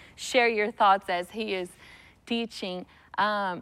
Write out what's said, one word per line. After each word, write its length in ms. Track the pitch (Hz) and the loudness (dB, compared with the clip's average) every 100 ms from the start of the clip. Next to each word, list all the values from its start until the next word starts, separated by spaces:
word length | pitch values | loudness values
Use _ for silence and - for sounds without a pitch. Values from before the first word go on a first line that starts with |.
| - - | -20 -16
share 320 | - 262 233 | 0 2 4
your 240 | 220 208 | 2 -2
thoughts 380 | - 208 196 - | 4 4 4 2
as 200 | 180 185 | -4 -6
he 240 | 214 220 | -8 -6
is 160 | 185 180 - - - - _ - | -6 -6 -12 -20 -20 -20 _ -6
teaching. 600 | 233 233 - 185 180 - - _ - | -6 -6 -8 -8 -8 -12 -20 _ -2
Um, 420 | 208 208 196 170 | 0 0 -4 -4